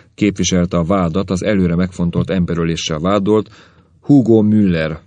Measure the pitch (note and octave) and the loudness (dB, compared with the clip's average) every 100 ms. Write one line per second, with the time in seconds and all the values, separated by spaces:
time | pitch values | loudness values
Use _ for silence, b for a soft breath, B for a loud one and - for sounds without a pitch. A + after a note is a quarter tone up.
0 | B - G#2 F#2+ F#2 F#2 F2+ F2 E2 G2 | B -2 -2 0 -2 0 0 -2 0 0
1 | E2+ F2 G2 F#2 F2+ G2+ F2+ E2+ F2+ - | 0 -2 -4 -4 -2 0 0 0 -4 -4
2 | F2 - C2 F#2 E2+ E2+ E2+ D#2+ - D#2 | -4 -2 -2 -2 -2 -2 -4 -4 -6 -4
3 | F2 G#2 G2 G#2+ G2+ b b b b b | -2 0 2 0 -2 b b b b b
4 | - C#3+ A2 A2+ G#2+ G#2+ G2 E2 D#2 D#2 | 2 4 6 4 4 2 2 0 -4 -6